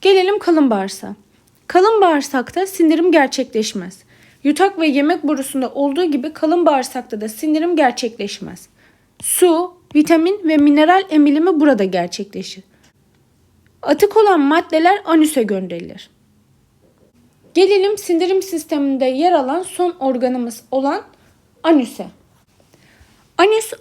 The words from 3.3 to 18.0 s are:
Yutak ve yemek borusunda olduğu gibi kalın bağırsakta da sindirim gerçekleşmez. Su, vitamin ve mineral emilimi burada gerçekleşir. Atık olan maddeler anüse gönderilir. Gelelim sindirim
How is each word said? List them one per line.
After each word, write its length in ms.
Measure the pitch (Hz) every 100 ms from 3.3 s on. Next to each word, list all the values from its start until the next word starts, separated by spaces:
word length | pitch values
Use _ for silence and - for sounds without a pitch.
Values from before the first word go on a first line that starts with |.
| - 247 220 214 208 180 - _ _ _ _
Yutak 360 | 277 302 392 392
ve 80 | 320
yemek 360 | 269 285 349
borusunda 460 | 294 285 269 269 254
olduğu 360 | - 285 277 359
gibi 280 | 277 285
kalın 320 | - 311 349 330
bağırsakta 560 | 277 254 262 240 214
da 80 | 214
sindirim 460 | 220 311 302 339 330
gerçekleşmez. 960 | 285 - 233 - 202 - 160 180 - _ _ _ _ _
Su, 520 | - - 359 320 359 - _ 294
vitamin 460 | 302 330 330 415
ve 140 | 339 311
mineral 460 | 294 285 311 370 381
emilimi 500 | 311 294 294 349 320
burada 240 | 302 240
gerçekleşir. 800 | 190 180 175 - 202 - 190 - _ _ _ _ _ _ _ _ _ _ _ _
Atık 360 | - 294 415 427
olan 220 | 415 359
maddeler 640 | 277 320 339 320 339 403 381
anüse 380 | 330 302 285
gönderilir. 680 | 214 196 185 170 175 - - _ _ _ _ _ _ _ _ _ _ _ _ _ _
Gelelim 440 | - 370 403 392
sindirim 440 | 415